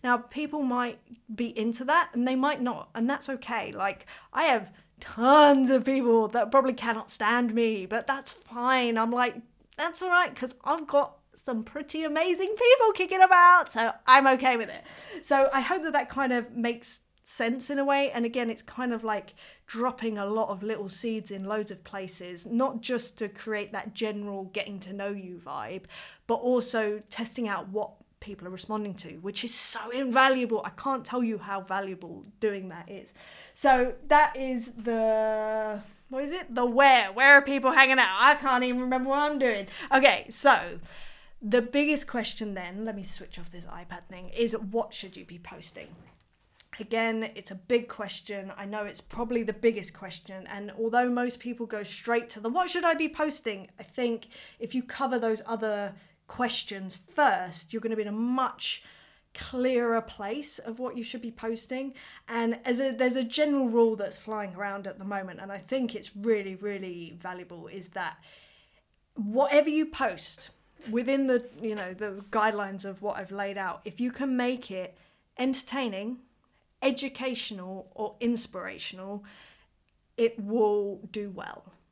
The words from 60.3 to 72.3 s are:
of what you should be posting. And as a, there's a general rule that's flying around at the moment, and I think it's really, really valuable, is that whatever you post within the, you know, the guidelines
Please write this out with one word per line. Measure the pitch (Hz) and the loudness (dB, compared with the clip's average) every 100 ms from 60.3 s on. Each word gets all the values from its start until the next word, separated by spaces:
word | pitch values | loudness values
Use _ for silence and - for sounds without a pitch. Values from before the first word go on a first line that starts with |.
| 262 285 - | -8 -8 -12
of | - 226 | -12 -8
what | 247 240 | -8 -8
you | |
should | 233 247 | -10 -8
be | 233 | -10
posting. | 226 226 226 - 254 269 262 - - - | -8 -6 -6 -6 -8 -8 -12 -20 -20 -8
And | 233 233 233 | -2 -2 -2
as | - 247 | -2 0
a, | 269 | 0
there's | 233 254 254 | 2 0 0
a | |
general | 233 285 302 285 254 | -2 0 2 2 2
rule | 226 226 220 | 4 4 2
that's | 202 - | -6 -10
flying | - 214 202 180 | -8 -6 -6 -6
around | 202 196 196 | -6 -6 -10
at | - | -10
the | 190 | -6
moment, | 202 190 170 | -6 -6 -12
and | 196 | -12
I | 196 | -12
think | - 269 240 220 | -4 -2 -2 -4
it's | - 208 | -12 -6
really, | 214 214 196 185 | 0 0 0 -8
really | 208 202 190 175 165 170 | -6 -6 -8 -10 -14 -12
valuable, | 185 180 175 175 170 | -12 -12 -14 -16 -14
is | 196 175 | -14 -12
that | 190 170 - - - _ _ _ _ _ _ _ - | -8 -8 -10 -20 -20 _ _ _ _ _ _ _ -8
whatever | 202 226 277 285 302 | -4 0 4 4 4
you | 302 311 | 0 -2
post | - 269 170 - - - _ _ _ - | -2 -4 -4 -12 -14 -16 _ _ _ -4
within | 226 247 269 269 | -2 0 0 2
the, | 247 240 - | 0 0 -8
you | 220 | -6
know, | 214 185 185 | -6 -8 -8
the | 208 196 | -8 -8
guidelines | 202 | -6